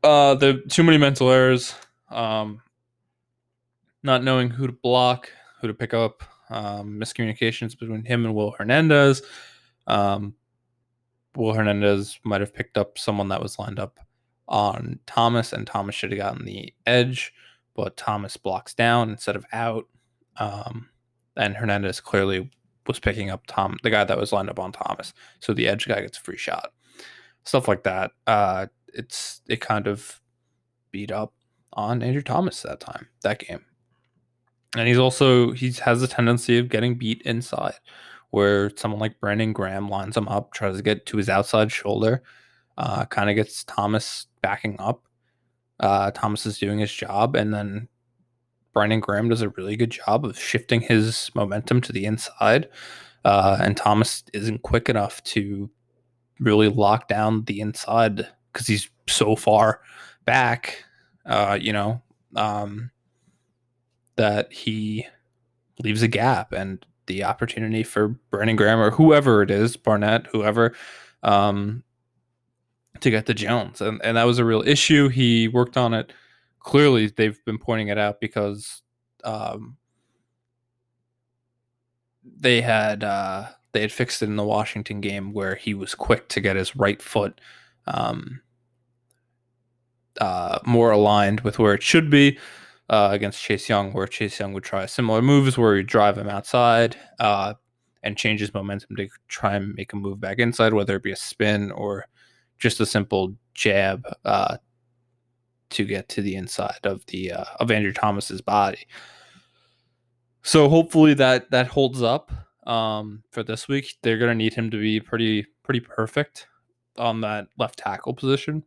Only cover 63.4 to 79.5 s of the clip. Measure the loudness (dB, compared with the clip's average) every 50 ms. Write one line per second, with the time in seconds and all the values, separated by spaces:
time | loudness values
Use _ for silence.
63.4 | _ _ _ _ _ _ _ _ _ _ _ _ _ _ _ 0 2 2 2 0
64.4 | -2 -4 -8 -8 -6 -6 -4 -4 -6 -6 -6 -8 -10 -12 _ _ _ _ _ _
65.4 | _ _ _ _ _ _ _ _ -4 -4 0 2 0 2 2 2 2 2 2 0
66.4 | -2 _ -8 -8 -6 -8 -8 -10 _ _ _ _ _ -10 -8 -6 -4 -4 -4 -4
67.4 | -4 -6 -4 -6 -4 -2 -2 -2 -4 -2 0 0 0 0 -2 -6 _ _ -4 0
68.4 | 0 0 4 4 4 4 6 6 4 4 6 6 8 8 8 8 6 6 6 6
69.4 | 6 4 4 2 2 0 0 -2 _ 0 2 2 2 2 2 0 -2 -2 -4 0
70.4 | 0 2 4 4 4 2 2 -4 -20 -20 -20 -20 -20 -20 _ _ 2 4 4 4
71.4 | 4 4 0 0 -4 -4 -6 -8 -12 _ _ _ _ _ _ _ _ _ _ _
72.4 | _ _ _ _ _ _ _ _ _ _ _ -2 0 2 2 2 0 -2 -4 -4
73.4 | -2 -2 -2 -2 -2 -6 -8 -6 -4 -4 -4 -4 -4 -2 2 2 4 4 4 2
74.4 | 2 2 2 2 2 2 2 2 4 4 6 6 6 4 4 2 2 4 4 4
75.4 | 2 2 2 0 0 2 0 0 0 0 0 -2 -4 -8 -14 -20 _ _ _ _
76.4 | _ _ _ _ _ 2 4 6 6 6 6 4 2 0 0 0 0 0 0 _
77.4 | _ -8 -8 -8 -4 -4 -4 -2 -2 -2 -2 0 0 -2 -2 _ -8 -6 _ -4
78.4 | -4 -4 -4 -8 -12 -16 -16 -18 _ _ _ _ _ _ _ _ -10 -10 -8 -8
79.4 | -8 -8